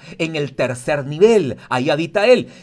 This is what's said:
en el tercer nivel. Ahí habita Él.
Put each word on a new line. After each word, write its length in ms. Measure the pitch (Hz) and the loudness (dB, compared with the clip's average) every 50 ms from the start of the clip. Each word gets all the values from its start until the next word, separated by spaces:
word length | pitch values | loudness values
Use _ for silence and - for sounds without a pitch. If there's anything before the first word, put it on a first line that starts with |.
| - - - - | -12 -20 -8 -6
en 160 | 170 160 160 | -6 -4 -4
el 180 | 151 147 139 - | -6 -6 -6 -4
tercer 540 | - 151 - 127 123 - - 151 147 135 | -4 -4 -4 -4 -6 -4 -4 -4 -4 -4
nivel. 500 | 139 147 156 190 226 233 208 160 127 101 - - - | -6 0 2 4 4 4 4 2 0 -6 -8 -6 -4
Ahí 200 | 127 127 127 156 | -4 -2 0 0
habita 380 | 151 147 165 - - 208 202 | -2 -2 -4 -4 -2 0 4
Él. 220 | 240 254 214 123 - - - | 4 4 4 2 -6 -12 -20